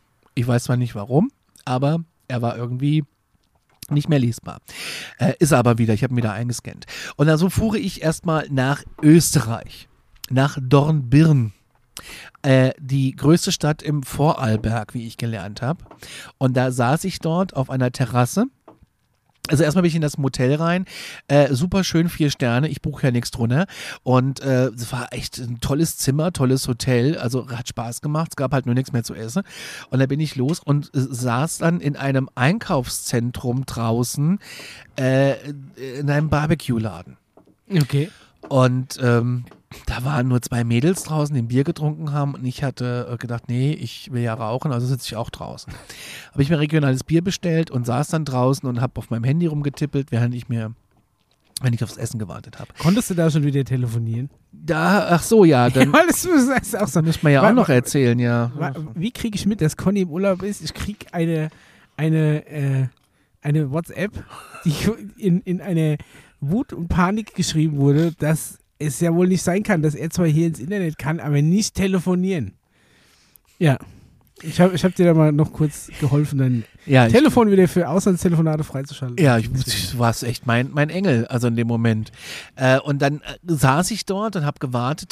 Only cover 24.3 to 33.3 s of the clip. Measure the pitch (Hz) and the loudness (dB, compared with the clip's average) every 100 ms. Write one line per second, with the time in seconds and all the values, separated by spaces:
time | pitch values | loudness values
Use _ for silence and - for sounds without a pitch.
24.3 | 131 135 127 127 117 117 123 123 123 120 | -2 0 0 0 -4 -8 -8 -8 -10 -10
25.3 | - 123 120 - 139 165 - - 139 170 | -10 -10 -6 -2 0 -2 -2 -2 0 0
26.3 | 175 127 135 - 120 - 123 131 165 123 | 0 2 2 -2 -4 0 2 2 0 -4
27.3 | 127 127 120 - - 117 120 151 151 165 | -6 -6 -10 -10 -10 -10 -8 -4 -4 -4
28.3 | - 131 143 123 123 131 120 - - 113 | -4 -2 0 0 0 0 -4 -4 -8 -4
29.3 | 147 - - - - - 131 135 143 156 | -4 -4 -12 -16 -16 -4 0 0 0 -2
30.3 | 131 127 175 - 143 143 139 131 120 123 | -2 -2 -2 -2 -2 0 -2 -2 -2 -2
31.3 | 117 160 - 165 175 147 143 139 135 135 | 0 -2 -2 0 0 -2 -2 0 0 -2
32.3 | - 131 220 - 151 123 - - 123 120 | 0 0 0 -2 -2 -2 -8 -4 -2 -2